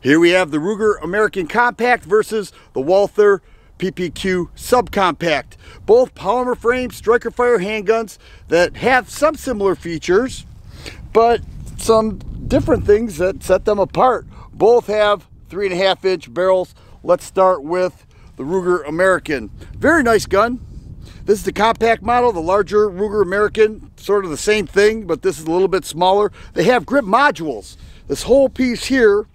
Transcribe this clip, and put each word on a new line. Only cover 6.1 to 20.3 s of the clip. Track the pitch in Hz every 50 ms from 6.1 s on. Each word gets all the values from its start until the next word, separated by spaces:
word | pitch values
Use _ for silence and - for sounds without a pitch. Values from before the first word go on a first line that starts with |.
| _
polymer | - - 185 214 247 247 247 240
frame | - - 220 247 254 254 240
striker | - - - - 226 240 - 233
fire | - - 247 247 240 214
handguns | 175 202 214 220 196 180 220 226 226 - - - - - - - - -
that | - 165 175 160 - -
have | - 214 262 254 214 -
some | - - 285 302 311
similar | - - 277 247 208 202 196 180
features, | - - 170 170 156 - - 180 196 247 262 - - - - - - - - - - - - - - - - -
but | 220 226 233 233 - - - - - - - -
some | - - - 220 220 220 220 196 - - - - - - -
different | 226 285 - 302 330 202 165
things | - 208 214 233 226 185 147
that | 175 185 196 139 -
set | - 185 185 -
them | - - 214
apart. | 190 135 - 160 208 262 240 180 - - - - - - -
Both | - 165 214 240 240 - -
have | 208 214 214 208 208 196 - _ - - - -
three | - 185 202
and | 196 185
a | 175
half | 196 190 185 - -
inch | 190 185 170 147 131 117
barrels. | 160 180 190 190 185 180 - - - - - - - -
Let's | 151 175 175 -
start | - - 190 190 185 185 156 135
with | 151 170 185 185 180 - - - - - - - - -
the | - 127
Ruger | 143 175 190 180 180 180 175 143 143
American. | 156 165 185 190 185 165 - - 151 131 110 98 - - - - - -
Very | - 262 320 339 277
nice | 233 226 202 -
gun. | -